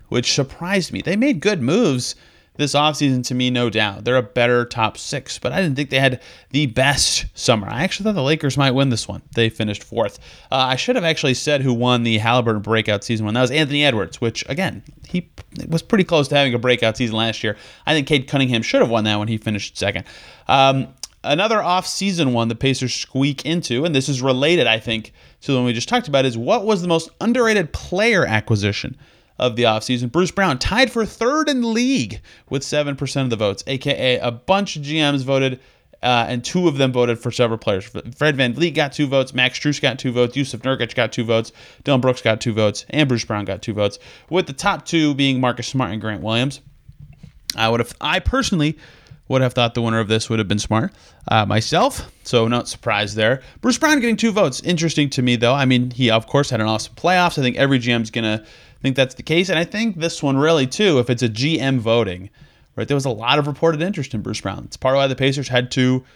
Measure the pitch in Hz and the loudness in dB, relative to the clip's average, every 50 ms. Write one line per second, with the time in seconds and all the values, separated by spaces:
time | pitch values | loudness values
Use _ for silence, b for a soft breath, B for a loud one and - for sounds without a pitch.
0 | - - - 123 123 - - - 135 - - - 170 180 202 196 - - - 95 | -10 -4 -4 -2 0 0 0 0 -2 -4 -6 -12 -6 -2 -2 -2 -2 -2 -6 -6
1 | - - 190 214 254 294 247 151 - 202 214 165 120 123 165 233 247 165 131 123 | -4 -2 0 0 2 0 0 0 0 0 0 0 0 0 2 2 2 2 0 0
2 | 117 - - b b b b b b b b - 147 139 - 143 147 156 147 - | -4 -6 -10 b b b b b b b b -4 -2 0 2 2 2 2 0 2
3 | 147 139 131 127 120 - 127 127 127 127 123 120 123 117 98 110 107 104 98 98 | 0 2 2 0 -2 -2 -2 0 0 0 0 0 0 0 0 0 0 0 -2 -4
4 | 104 120 127 127 120 - - 123 120 120 123 123 120 120 - 123 110 104 - - | -2 0 0 0 0 0 0 0 2 4 4 2 0 -2 -2 -2 -2 -2 -2 -6
5 | - - - 135 - - - - - - 139 180 190 160 131 135 147 127 135 131 | -10 -8 -8 -8 -8 -10 -12 -6 -6 -4 -2 0 0 0 0 -2 -4 -2 0 2
6 | 135 131 127 - B B B B B B - 190 247 - 107 - 131 143 139 - | 2 2 2 0 B B B B B B 0 0 0 0 2 2 2 2 2 2
7 | - - - - - - - - - - 117 104 98 101 107 120 160 190 - - | 0 0 -2 -2 -4 -6 -10 -4 2 2 2 2 2 -4 -4 -4 -4 -4 -4 -2
8 | 196 220 208 175 131 139 160 156 - 135 120 139 139 135 123 135 139 135 117 107 | -2 -2 -2 0 0 0 0 0 0 -2 0 2 2 2 2 2 2 2 0 -2
9 | - - 92 85 - - - 117 117 110 - - 110 107 104 - - - 113 117 | -4 -8 -12 -14 -12 -8 -2 0 0 0 0 -2 -4 -4 -4 -6 -8 -2 2 2
10 | 110 104 - - B B B B B B - 131 131 127 131 127 - - 254 247 | 2 2 -2 -10 B B B B B B 0 0 2 2 0 -2 0 0 0 0
11 | 175 160 156 - - 135 123 - - 147 147 139 131 131 120 117 123 123 123 120 | 2 0 -2 0 0 0 0 0 0 0 0 0 2 0 0 2 2 2 2 2
12 | 117 117 113 107 110 117 120 127 117 117 110 107 104 - 113 110 110 - 104 101 | 2 2 2 2 2 2 2 2 2 2 0 -2 0 0 0 0 2 0 -2 -2
13 | - - 117 107 107 104 110 123 127 123 131 156 156 131 143 143 147 143 120 107 | -2 -2 -4 -2 -2 -2 0 2 0 2 2 0 0 0 0 2 2 2 2 0
14 | 92 82 - - 123 113 - - - - 139 160 190 131 95 98 - - - - | -2 -4 -6 -4 -4 -4 -4 -4 -6 -6 -4 -4 -4 -4 -6 -10 -16 -20 -20 -20
15 | - - - 180 - _ - - - _ - - - - 160 165 - - - 196 | -16 -6 -6 -6 -6 _ -16 -20 -20 _ -12 -12 -8 -4 -4 -4 0 2 2 2
16 | 180 - 170 156 139 139 147 143 139 131 120 117 113 127 123 117 117 110 107 - | 2 2 2 2 2 2 2 2 2 2 0 0 2 2 2 2 2 0 0 0
17 | 127 113 107 110 113 113 110 - - 107 101 B B B B B B 143 156 156 | -2 -2 0 -2 -2 -2 -2 -4 -4 -4 -4 B B B B B B -2 0 0
18 | 135 - 151 139 131 - - 139 135 127 123 113 113 - - 277 214 127 117 113 | 0 2 0 0 0 0 0 0 0 2 0 0 0 2 2 2 4 4 2 2
19 | 104 107 107 104 104 110 113 107 - 113 104 98 - - - - 98 101 104 - | 2 2 0 0 0 -2 -4 -4 -2 -4 -4 -4 -6 -8 -6 -4 -2 -2 -2 -4
20 | - B B B B B B B B B 101 139 135 135 131 135 127 - - - | -8 B B B B B B B B B 4 4 6 4 4 2 -2 -6 -10 -16
21 | - - _ _ - 117 147 160 202 226 226 208 190 170 180 185 180 - - - | -18 -18 _ _ -4 -2 0 0 0 0 0 0 0 0 0 0 -2 -4 -6 -4
22 | 190 202 185 170 151 131 120 117 117 117 113 - - 135 131 - 131 120 - - | -2 -2 0 0 0 2 2 0 0 0 -2 0 0 0 0 0 -2 -4 -6 -6
23 | - - - 131 139 147 139 - - - 165 175 - - 120 123 156 180 151 135 | -8 -6 -2 0 0 0 0 -2 -4 -2 -2 -2 -2 -2 -2 0 0 0 0 0
24 | 135 151 139 123 127 135 127 127 139 160 175 170 123 113 113 113 - 120 113 110 | 0 0 -2 0 0 0 2 2 2 2 4 4 4 2 2 0 0 -4 -4 -4
25 | 107 - b b b b b b - - 139 127 123 123 113 113 - - 233 247 | -6 -10 b b b b b b -4 -2 0 2 2 0 0 -2 -2 -2 -2 -2
26 | 233 - 143 135 135 131 117 113 117 151 214 240 190 220 214 175 175 180 165 165 | -2 0 0 2 2 2 0 -2 0 0 0 0 2 0 0 0 2 0 0 0
27 | 160 - _ - - 220 247 254 233 220 214 202 170 143 - - - - 175 185 | 0 -4 _ -4 -2 0 2 2 2 2 2 2 0 -2 -6 -10 -8 -4 -2 0
28 | 214 233 220 180 143 - 110 107 - - 117 101 101 101 104 - - - 135 b | 2 2 4 2 2 2 0 0 0 0 0 0 0 -2 -2 -4 -6 -10 -12 b
29 | b b b b b b b b 123 127 107 117 120 113 110 110 - - 127 120 | b b b b b b b b -2 -2 0 2 2 2 2 2 -2 -2 -4 -2
30 | 123 120 - 165 185 - - 202 196 180 135 127 - - 190 233 262 226 - 233 | -2 -2 0 0 0 0 0 0 0 0 0 0 -2 -2 2 2 0 0 0 -4
31 | 220 - - - 226 247 294 311 302 302 285 254 233 233 220 233 240 262 269 226 | -4 -4 -4 -2 -2 0 0 0 0 0 0 -2 0 0 0 0 0 0 0 0
32 | 120 101 - - B B B B B B 135 139 - - 147 151 147 143 139 135 | -2 -4 -8 -14 B B B B B B -6 -6 -4 -2 -2 -2 -2 -2 -4 -4
33 | 143 131 - 139 135 127 117 104 110 101 101 - - - 139 131 - 143 139 - | -6 -4 -2 -2 -2 -2 -2 0 0 -2 -2 -4 -6 -8 -6 -4 -4 -4 -4 0
34 | 127 127 123 - - 120 117 113 - - 190 202 202 - - 156 143 143 156 160 | 0 0 0 0 -2 -4 -6 -6 0 0 2 2 0 -2 -6 -10 -8 -4 -2 0
35 | 151 143 143 139 127 131 139 135 135 131 127 - b b b b b b b - | 0 0 0 0 0 0 0 0 0 0 -2 -6 b b b b b b b -4
36 | - 123 123 117 117 - 123 120 120 - - 180 180 170 139 135 135 131 123 123 | -2 0 2 2 0 0 -2 -4 -4 -2 0 2 2 2 2 2 0 2 2 2
37 | 120 120 117 113 - 123 - - 123 113 113 110 - - 101 95 95 - - 87 | 2 2 0 -2 -4 -6 0 0 0 0 0 -2 -2 -2 -2 -2 -4 -8 -12 -12
38 | - 113 120 - 147 156 143 131 131 120 113 131 170 170 139 156 147 135 - - | -12 -10 -4 0 0 2 2 2 0 0 2 0 -2 0 0 0 -2 -2 0 -2
39 | 147 135 135 135 131 131 - 131 127 127 - - - 147 143 - - 135 113 - | -2 2 2 2 0 0 0 0 0 0 0 0 -2 -2 0 0 0 -2 -2 -2
40 | - 131 117 123 123 123 - 143 139 - - 113 - 131 135 120 123 110 - 127 | -4 -4 0 2 0 0 0 -4 -4 -4 -6 -6 -4 -4 -2 -2 -2 -4 -2 -2
41 | 117 110 - - 113 110 113 113 110 - B B B B B B B 139 139 127 | -2 -2 -2 -4 -2 0 0 0 0 -2 B B B B B B B 2 2 4
42 | 120 131 123 - - 113 110 110 - 120 107 110 107 104 101 - - - - 147 | 4 2 0 2 0 0 0 0 -2 -2 0 2 2 0 0 -2 -10 -4 0 0
43 | 156 131 123 113 - - 113 104 101 92 95 92 - - 101 104 104 104 - - | 2 2 2 -2 -2 -2 -4 -4 -4 -4 -6 -8 -6 -6 -2 0 0 -2 -2 -6
44 | B B B B B B 156 185 185 - 135 - - 202 185 147 - - 170 165 | B B B B B B -2 -2 -2 -2 -6 -2 -2 -2 -2 -2 -4 -2 0 2
45 | 156 147 143 131 139 135 131 127 127 123 117 120 113 - - 135 123 87 101 110 | 2 2 2 2 2 2 2 2 0 0 -2 -2 -6 -4 -2 -2 -2 -2 -4 -6
46 | 110 110 107 - - 107 113 117 127 143 139 - - - - - _ - - - | -6 -6 -6 -6 -4 -2 0 0 0 -2 -4 -8 -18 -20 -20 -20 _ -20 -20 -20
47 | - - - - - - - - _ - - 107 113 113 117 117 117 - - - | -20 -20 -20 -20 -20 -20 -20 -20 _ -10 -4 -2 0 0 2 0 -2 -4 -6 -8
48 | - 147 165 185 - - - 269 226 - 202 165 147 156 151 B B B B B | -4 -2 -2 0 -2 0 0 0 0 0 0 0 0 0 -2 B B B B B
49 | B B B B B - 127 131 131 123 - 127 120 117 - 123 117 113 110 113 | B B B B B -2 0 0 0 0 2 0 0 0 0 0 0 0 0 0
50 | 110 98 110 110 - - 113 110 107 92 101 107 - - 107 110 156 196 b b | 2 2 0 0 0 0 -2 -2 0 0 0 -2 0 0 0 0 0 -2 b b
51 | b b b b b - 110 110 104 101 104 110 - - 147 170 233 277 - - | b b b b b 0 2 2 2 2 0 0 0 2 2 2 2 2 0 -4
52 | - - - _ - - - 117 113 113 120 120 - - - - - 120 107 104 | -12 -14 -18 _ -8 0 2 2 4 4 0 0 -2 -4 -10 -6 -2 -2 0 0
53 | 107 98 101 110 107 113 131 135 B B B B - 240 247 - 320 302 311 285 | 0 -2 0 2 2 2 2 0 B B B B 0 0 0 2 4 2 4 4
54 | 233 233 220 - 226 226 185 214 196 143 127 - - - 180 156 165 160 - 151 | 2 0 0 2 2 0 2 2 2 2 0 -4 -2 -2 0 0 0 0 2 0
55 | 147 139 - 135 123 123 120 113 117 117 131 143 135 131 127 123 123 127 123 120 | 0 0 0 0 2 2 2 2 2 2 2 2 4 4 4 2 2 0 -2 0
56 | 131 113 110 113 110 - - 143 143 - 127 110 107 110 110 107 - - - - | 2 2 2 2 0 2 0 0 0 0 0 -2 0 0 0 -2 -4 -8 -12 -4
57 | - 170 185 180 175 170 - 151 131 123 120 - 139 139 139 127 117 123 120 117 | 0 2 2 4 2 2 0 0 0 0 2 2 2 4 4 2 2 2 0 0
58 | 113 110 - 117 113 110 107 110 B B B B B B B B - 135 127 139 | 0 -2 -4 -4 -2 -2 -2 -4 B B B B B B B B -4 -2 2 2
59 | 131 131 - - - - 156 175 190 190 175 160 170 170 - 208 226 226 185 160 | 0 0 -2 -12 -4 0 2 2 2 2 0 -2 -2 -2 -2 -2 -2 -2 -2 -2
60 | 160 170 165 - - 139 135 135 147 160 165 156 135 127 - - 214 196 151 127 | -4 -4 -4 -2 -2 0 2 2 4 4 4 2 2 0 0 0 2 4 4 4
61 | 117 - 127 113 127 113 107 110 131 156 165 120 127 135 131 127 104 113 113 120 | 2 2 0 0 0 -2 0 0 -2 0 0 0 0 0 0 0 2 2 2 2
62 | 113 95 90 92 92 98 b b b b b b b b b - 110 - 143 139 | 2 0 -4 -8 -12 -16 b b b b b b b b b -8 -4 -2 -2 -2
63 | 131 139 113 104 113 123 139 151 143 147 139 - 170 165 160 147 135 117 - - | -2 -2 -6 -4 -2 0 0 0 0 -2 -4 0 0 0 0 0 -4 -4 -4 -6
64 | 131 - - 107 101 107 107 - - 98 98 - 120 - - - - 127 135 139 | -8 -6 -6 -6 -6 -6 -8 -6 -6 -8 -8 -8 -12 -14 -12 -4 -2 0 0 2
65 | 139 135 127 123 135 135 135 143 131 - 127 123 123 123 - 131 127 127 127 127 | 0 0 0 0 0 0 0 -2 -4 -2 0 -2 0 0 0 0 2 2 2 0
66 | 127 b b | -4 b b